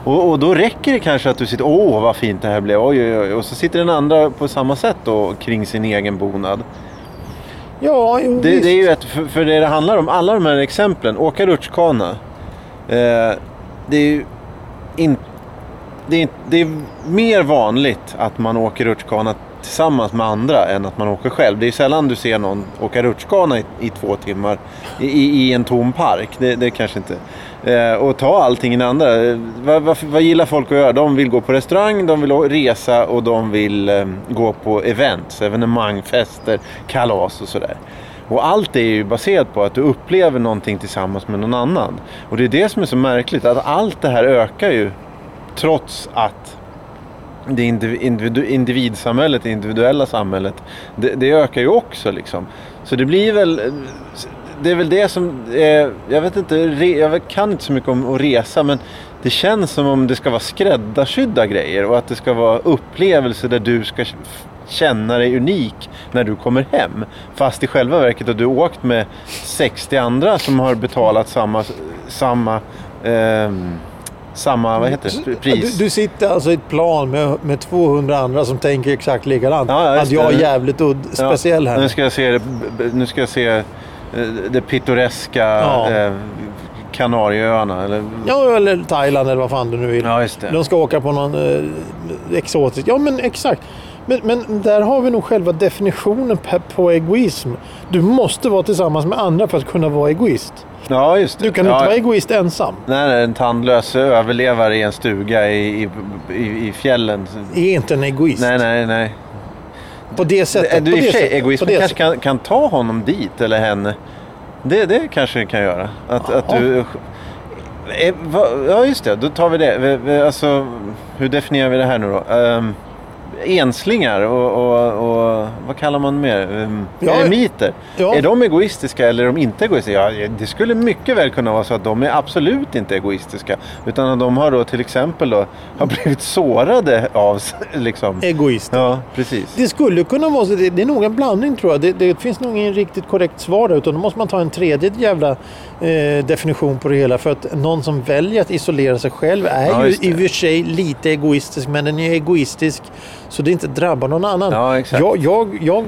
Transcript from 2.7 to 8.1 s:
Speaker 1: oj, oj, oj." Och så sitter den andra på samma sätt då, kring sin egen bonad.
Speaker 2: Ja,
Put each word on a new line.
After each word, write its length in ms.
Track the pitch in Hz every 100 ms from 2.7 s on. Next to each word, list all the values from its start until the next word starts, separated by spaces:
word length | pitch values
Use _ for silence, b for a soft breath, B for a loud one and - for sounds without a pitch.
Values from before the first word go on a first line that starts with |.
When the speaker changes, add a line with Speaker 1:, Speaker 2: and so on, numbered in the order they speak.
| 104
Speaker 1:
oj, 180 | 127 139
oj, 160 | 117 110
oj." 160 | 98
Och 100 | 110
så 100 | 104
sitter 240 | 131 175 170
den 100 | 170
andra 400 | 156 147 156 151
på 180 | 123 143
samma 280 | 139 131 139
sätt 200 | - -
då, 280 | - 107 98 101
kring 260 | - 113 104
sin 180 | 113
egen 340 | 110 104 101 95
bonad. 420 | 101 98 95 104 - B B B B B B B B B B -
Speaker 2:
Ja, 400 | 285 277 226